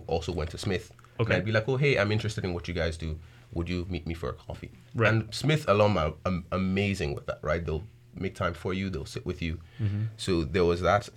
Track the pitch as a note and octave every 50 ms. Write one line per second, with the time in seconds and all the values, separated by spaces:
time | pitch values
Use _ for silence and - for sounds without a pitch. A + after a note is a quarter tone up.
0 | - - D2 E2 - - E2 D#2+ D2+ D#2+ - - - G2 F#2 F2 - - - -
1 | - - - - A#2 A2+ G#2+ F2+ F2+ G#2+ A2 G#2+ G#2+ - C3 B2+ D#3 C#3+ B2 -
2 | G2+ G#2 G#2+ A2 A2+ G#2+ - - G2 F#2 F2 F2 - - E2+ E2+ D#2+ E2 D#2+ -
3 | D#2+ D#2 D#2 D#2 - - - - - - - E2+ E2+ F2 F2+ F2+ E2+ D#2+ F2+ E2
4 | - E2+ E2 - - B1+ - - - - - - - - - - - - - B2
5 | A2 A2 A2+ A2 G#2+ - - - - C#3 D#3 - - - G2+ G#2 G#2 G#2 G2+ E2+
6 | D2+ D2+ D#2 - - F#2 F2+ E2+ E2 - F#2 F#2 F#2+ F#2 F#2+ G2 G2+ G2+ G2 F2
7 | E2 C#2+ C#2+ - - - - - - D2+ D#2 E2+ E2 E2 D#2+ D2+ - - - -
8 | - - - - F#2+ F#2+ - - G2 E2+ E2+ - - G2 F#2 F#2+ G2 F#2+ F2+ C#2+
9 | C#2 - - - - E2+ E2 - E2+ E2 D#2+ D#2+ - - - - A2+ G2+ G2+ G2+
10 | A2 A2 - - - G2 F#2 E2 D#2+ C2+ D#2 F#2+ F2 E2+ F2 F2 F2+ E2+ G2 G#2
11 | - - -